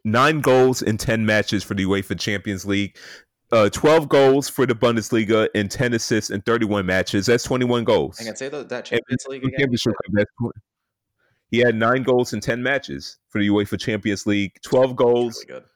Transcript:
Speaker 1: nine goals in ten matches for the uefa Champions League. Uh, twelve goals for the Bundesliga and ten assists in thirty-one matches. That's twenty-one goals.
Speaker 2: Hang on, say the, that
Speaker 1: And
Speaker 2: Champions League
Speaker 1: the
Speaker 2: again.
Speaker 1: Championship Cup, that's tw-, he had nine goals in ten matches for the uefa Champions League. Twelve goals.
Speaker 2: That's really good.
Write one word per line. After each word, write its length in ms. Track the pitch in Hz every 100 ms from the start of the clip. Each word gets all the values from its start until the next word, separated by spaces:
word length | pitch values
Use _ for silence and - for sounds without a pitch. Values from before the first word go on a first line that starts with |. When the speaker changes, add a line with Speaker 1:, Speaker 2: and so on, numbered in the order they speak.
Speaker 1:
nine 360 | 110 117 143 160
goals 420 | 135 127 127 -
in 140 | 98 107
ten 260 | - 113 107
matches 360 | 107 101 101
for 100 | -
the 100 | 98
uefa 340 | 95 98 - 87
Champions 480 | - 101 107 95 95
League. 300 | 101 101 - - - _ _ -
Uh, 160 | 117 104
twelve 400 | - 151 160 143
goals 400 | 143 135 135 139
for 180 | - 123
the 80 |
Bundesliga 720 | 110 120 117 104 117 104 110 110
and 160 | 104 101
ten 220 | - 123
assists 360 | 117 - 110 -
in 100 | 98
thirty-one 440 | 120 117 107 101
matches. 420 | 92 92 90 104 98
That's 180 | 120
twenty-one 400 | - 127 123 120
goals. 340 | 113 101 71 -
Speaker 2:
Hang 100 | 113
on, 60 |
say 140 | 104 135
the, 160 | 107
that 140 | - 123
Speaker 1:
And 80 | -
Speaker 2:
Champions 380 | 117 - 127 -
League 140 | 135
Speaker 1:
the 60 | 131
Speaker 2:
again. 120 | 139
Speaker 1:
Championship 320 | 139 117 120
Cup, 200 | 101 -
that's 160 | 104 104 -
tw-, 180 | 117 - _ _ _ _ _ _ _ _ -
he 80 | 113
had 160 | 120 113
nine 260 | 113 127
goals 300 | 131 123 123
in 80 | 107
ten 240 | - 120
matches 540 | 127 139 - 69 - - _
for 120 | 107
the 80 | 101
uefa 300 | 104 101 104
Champions 480 | - 107 107 98 -
League. 260 | 101 98 _
Twelve 320 | - 127 131 127
goals. 380 | 120 120 120 117
Speaker 2:
That's 120 | -
really 120 | 64
good. 80 | _